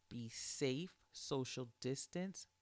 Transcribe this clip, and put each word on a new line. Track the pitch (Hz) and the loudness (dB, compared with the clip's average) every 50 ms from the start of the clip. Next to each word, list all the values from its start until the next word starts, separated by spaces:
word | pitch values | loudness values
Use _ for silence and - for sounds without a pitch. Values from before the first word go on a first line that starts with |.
| _ - | _ -8
Be | - 120 117 113 | -6 -4 -4 -4
safe. | - - - - - - - - 131 139 175 185 - _ - _ | -4 -2 -2 0 2 4 4 4 4 4 0 -4 -8 _ -20 _
Social | - - - - 147 135 127 - - - 131 120 - - | -12 -8 -2 0 2 2 2 0 0 -4 -4 -6 -6 -2
distance. | - 127 135 - - - - 180 180 190 180 - - - _ _ | 0 0 2 2 0 -2 -2 -2 -2 -2 -2 -6 -10 -12 _ _